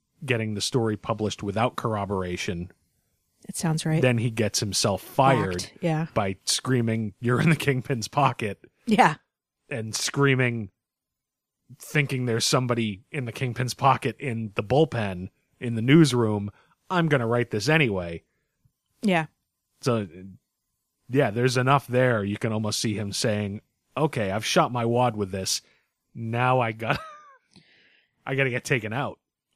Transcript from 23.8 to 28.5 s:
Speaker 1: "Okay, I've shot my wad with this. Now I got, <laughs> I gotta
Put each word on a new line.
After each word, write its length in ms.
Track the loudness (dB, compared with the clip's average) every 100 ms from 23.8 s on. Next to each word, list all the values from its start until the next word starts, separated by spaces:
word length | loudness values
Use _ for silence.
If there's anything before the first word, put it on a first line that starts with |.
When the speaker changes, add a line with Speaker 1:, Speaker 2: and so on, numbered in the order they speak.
| _ -4
Speaker 1:
"Okay, 340 | -2 -2 -2
I've 140 | -2 0
shot 260 | 2 2
my 120 | 0
wad 320 | 0 2 0 0
with 140 | -4
this. 300 | -4 -4 -6 -8 _ _ _ _
Now 460 | -12 -6 0 2 2
I 120 | 0
got, 260 | -2 -4 -4 -6 -18 -20 _ _ -20
<laughs> 640 | _ _ _ _ _ _ -4
I 80 |
gotta 160 | 0 0